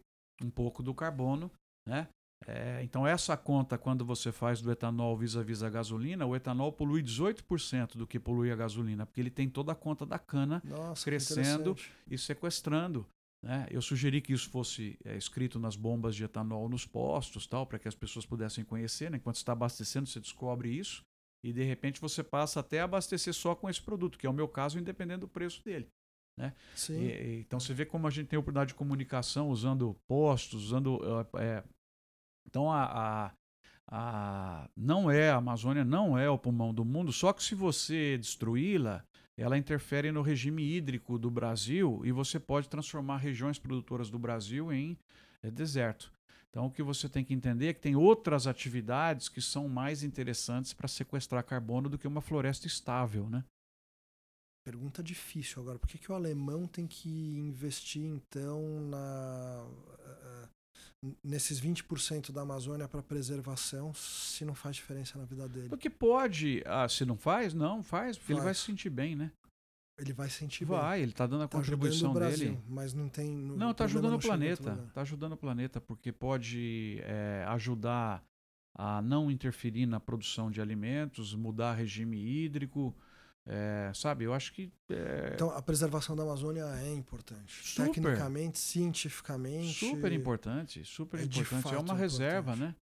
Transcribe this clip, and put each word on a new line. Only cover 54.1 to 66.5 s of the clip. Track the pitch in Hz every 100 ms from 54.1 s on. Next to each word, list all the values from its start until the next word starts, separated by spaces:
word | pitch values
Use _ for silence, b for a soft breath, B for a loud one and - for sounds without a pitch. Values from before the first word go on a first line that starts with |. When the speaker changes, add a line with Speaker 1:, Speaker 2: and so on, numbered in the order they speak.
| _ _ _ _ _ 131
Speaker 2:
Pergunta | 120 139 180
difícil | 165 175 - 156 131 131
agora. | 123 123
Por | -
que | 160
que | -
o | 190
alemão | 165 143 139 160 175
tem | 175 170
que | - 165 160 156 147
investir, | 147 131 147 - - 147
então, | 156 147 - 139 143 151 156 151 147
na, | 139 139 135 131 127 127 123 120 127 - 123
eh, | 135 127 131 120 117 _ _ B B _
eh, | 135 -
nesses | 143 143 - 135
vinte | 156 170
por | - 147
cento | - 151 135
da | 139
Amazônia | 143 135 127 147 139
pra | 147
preservação, | 135 147 127 143 131 127 - 139 156
se | 143 - - - - 151
não | 139
faz | 143 135
diferença | - 135 135 139
na | 127
vida | 131 131
dele? | 127 123
Speaker 1:
Porque | 262 311
pode. | - 233 254 247 156 151